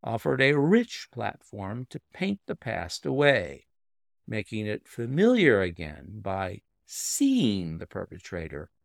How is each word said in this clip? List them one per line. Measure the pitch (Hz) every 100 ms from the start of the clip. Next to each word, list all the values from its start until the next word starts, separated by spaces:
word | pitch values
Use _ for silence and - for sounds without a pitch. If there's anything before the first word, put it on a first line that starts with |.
offered | - 110 151 131
a | 135 147
rich | 147 214 233 - -
platform | - 104 - _ 104 95 113 127
to | - _
paint | - 190 202 _
the | 170
past | - 107 85 -
away, | - 131 143 131 85 69 _ _ _ _ _ _ -
making | 110 101 110 107
it | 107 _
familiar | - 117 139 214 254 170 104
again | 92 82 80 73 76 107
by | 98 95 95 92 _ _ _
seeing | - - - 277 262 139 101 85 80
the | -
perpetrator | 98 - 90 - 90 80 67 85 _